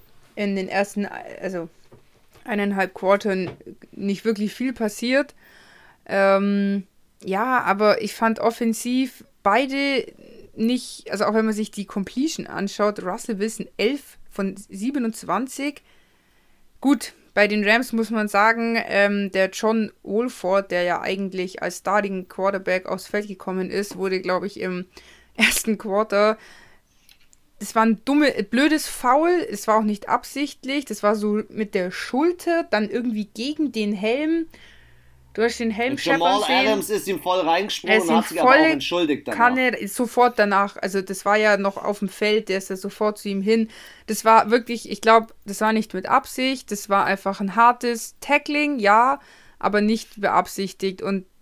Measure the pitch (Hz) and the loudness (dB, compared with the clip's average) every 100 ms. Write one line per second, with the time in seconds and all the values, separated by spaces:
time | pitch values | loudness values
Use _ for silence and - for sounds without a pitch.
0 | - - - - 202 196 190 196 196 208 | -20 -20 -16 -6 -4 -4 -2 -2 -2 -4
1 | 202 58 - - 190 185 165 - _ - | -6 -8 -14 -12 -8 -8 -10 -14 _ -20
2 | _ _ _ - - 208 202 196 185 - | _ _ _ -16 -6 -2 0 0 -2 -2
3 | 190 202 208 190 180 - - - - - | 2 2 2 -2 -4 -10 -18 -20 -18 -6
4 | 196 196 220 208 208 - 254 247 214 - | -4 -2 -2 -2 -4 -4 -6 -4 -6 -4
5 | 233 269 269 - _ - - - - _ | 0 0 0 -8 _ -20 -20 -20 -20 _
6 | - 196 196 196 202 202 202 196 185 _ | -4 2 4 4 2 0 0 -2 -6 _
7 | _ _ - 190 247 254 - 196 214 - | _ _ -4 -2 0 2 2 4 4 4
8 | 208 - 226 220 233 226 233 220 247 254 | 0 0 0 2 0 0 0 -2 -2 0
9 | 262 - - _ 202 220 269 277 277 269 | -2 -6 -20 _ 2 2 2 0 0 0
10 | - - - - - - 226 254 - - | -4 -10 -20 -20 -14 -2 0 0 -4 -16
11 | - 202 208 220 220 214 214 - 190 208 | -8 -2 0 2 0 -2 -6 -8 -8 -8
12 | 190 - 311 - - - 196 - 208 208 | -6 -4 -4 -4 -8 -6 -6 0 -2 0
13 | 180 202 - 196 220 - - - 208 277 | -6 -6 -6 -4 -4 -6 -10 -2 -2 -2
14 | - - - - 196 196 - 196 226 285 | -8 -20 -12 -6 -6 -6 -14 -8 -4 -2
15 | 226 220 - 185 262 - 285 285 _ _ | -4 -4 -4 -4 -4 -6 -8 -8 _ _
16 | _ _ _ _ _ _ _ _ 262 285 | _ _ _ _ _ _ _ _ 2 2
17 | - - _ - 208 214 202 233 254 226 | -2 -16 _ 2 2 2 2 2 2 -2
18 | 220 226 208 202 220 233 226 233 - 196 | -2 -2 0 4 4 2 0 -2 0 2
19 | 202 202 196 190 190 - 220 226 214 - | 2 0 -2 0 -2 0 0 0 -2 -8
20 | - 202 247 - 180 196 196 175 175 170 | -4 -2 -2 -4 0 0 0 -2 0 -2
21 | - 190 196 185 180 - 180 180 190 208 | -2 -4 -4 -6 -6 -6 -8 -6 -2 0
22 | 202 190 185 - 190 196 190 185 185 185 | 0 -4 -8 -4 -2 -2 -2 -2 -2 -8
23 | - 208 208 190 - 185 185 196 202 185 | -6 -6 -6 -10 -6 -6 -4 -4 -6 -6
24 | 190 185 185 185 196 - 185 180 180 - | -4 -2 -2 -4 -4 -6 -6 -6 -10 -18
25 | - - _ - 220 - - 208 220 196 | -20 -20 _ 0 2 2 -2 -4 -2 -2
26 | 220 202 214 214 - - - _ _ _ | 0 2 2 0 -8 -20 -20 _ _ _
27 | _ _ _ _ _ - 202 226 226 220 | _ _ _ _ _ -16 -4 2 2 2
28 | - 285 285 262 202 240 294 302 - - | 2 4 4 2 0 2 4 2 -2 -2
29 | 247 269 339 359 - 202 - 220 214 208 | 2 4 4 2 -2 -4 0 2 2 -2
30 | - 240 - 277 285 - 254 285 277 214 | -2 -2 -2 -6 -6 -6 -4 -4 -4 -2
31 | 208 214 208 208 214 - 214 196 180 - | 0 2 0 -2 -4 -6 -4 -2 -2 -6
32 | - 247 330 349 - 339 339 214 214 240 | -4 0 0 0 -2 -2 0 -2 0 -2
33 | 240 214 208 - 262 302 294 220 208 208 | -4 -4 -6 -6 -6 -2 -2 -2 -2 -2
34 | 220 262 311 330 330 - - - - - | -2 0 0 -2 -4 -12 -20 -20 -20 -20
35 | - - _ - 226 226 226 208 240 277 | -20 -20 _ -2 -2 0 -4 -2 -2 -2
36 | - 269 170 202 214 254 220 208 196 208 | 0 2 4 2 2 2 2 0 0 -4
37 | 190 175 180 185 160 170 208 - - 220 | -2 -4 0 0 2 2 0 -4 2 2
38 | 170 220 214 170 247 277 320 294 - 175 | 4 2 2 2 6 6 6 2 -2 0
39 | 160 139 - 160 240 254 254 220 196 - | 0 0 -4 2 2 2 0 -2 -4 -4
40 | 240 - 247 240 208 196 202 - 190 196 | 0 2 4 4 2 2 0 -4 -4 -4
41 | 190 190 202 214 214 202 196 - - 202 | -4 -4 0 2 4 2 0 -2 -4 -4
42 | 190 - 214 214 214 190 - 190 196 - | -6 -2 0 0 0 -4 -4 -8 -8 -4
43 | 214 208 208 196 196 226 220 - - - | -4 -2 -6 -2 2 2 0 -6 -20 -14
44 | - 214 220 220 208 240 226 233 - 202 | -8 0 6 6 6 2 0 -8 -8 0
45 | 226 226 226 - - 202 214 220 214 190 | 6 6 4 -8 -12 -2 0 0 -2 -6
46 | 190 254 262 - 262 262 - 202 - 196 | 0 0 0 -2 -2 -2 -6 -10 0 0
47 | 175 190 196 196 196 190 233 240 240 226 | 2 -2 -4 -4 -2 4 6 4 0 -4
48 | - - - 294 294 294 294 277 196 214 | -8 -10 0 0 0 -2 0 2 4 6
49 | 254 285 - - - - 196 208 208 220 | 4 0 -6 -20 -20 -6 0 2 2 0
50 | - - 202 - 190 - 190 - 190 190 | -4 -4 0 2 0 -4 -8 -4 -6 -4
51 | 196 196 185 _ | -4 -4 -6 _